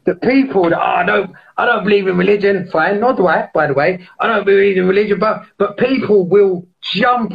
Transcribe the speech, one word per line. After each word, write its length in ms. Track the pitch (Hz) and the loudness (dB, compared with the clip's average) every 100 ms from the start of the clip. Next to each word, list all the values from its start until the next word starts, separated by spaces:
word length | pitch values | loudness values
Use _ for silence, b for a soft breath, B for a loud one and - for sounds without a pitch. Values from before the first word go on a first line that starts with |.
| - | -6
that 160 | 180 | -2
people 480 | 214 269 262 190 170 | 0 0 2 0 0
that, 100 | 175 | 0
"Oh, 20 | |
I 220 | 165 180 185 | -2 -2 0
don't, 260 | 208 180 - B B | -2 -4 -10 B B
I 80 | 233 | -2
don't 180 | 240 | 0
believe 240 | 196 202 190 | 0 0 0
in 100 | 180 | 0
religion," 520 | 190 208 202 196 175 | 0 2 0 -2 -2
fine, 300 | 160 170 202 | -2 0 0
nor 120 | 240 | -2
do 140 | - 175 | 0 0
I, 220 | 160 - | 0 -2
by 140 | 160 147 | -2 0
the 60 | |
way. 340 | 135 160 180 B B | 0 0 -2 B B
"I 60 | 220 | -2
don't 180 | 214 196 | 0 2
believe 320 | 196 202 185 | 2 4 2
in 100 | 185 | 0
religion," 320 | 196 208 185 | 0 0 0
but, 240 | 214 185 B - | -2 -4 B -6
but 200 | 202 - | -4 -2
people 480 | 254 262 208 208 175 | -2 0 2 0 4
will 400 | 202 196 180 - _ | 4 2 0 -8 _
jump 520 | - 185 247 247 214 | -8 -2 0 0 -4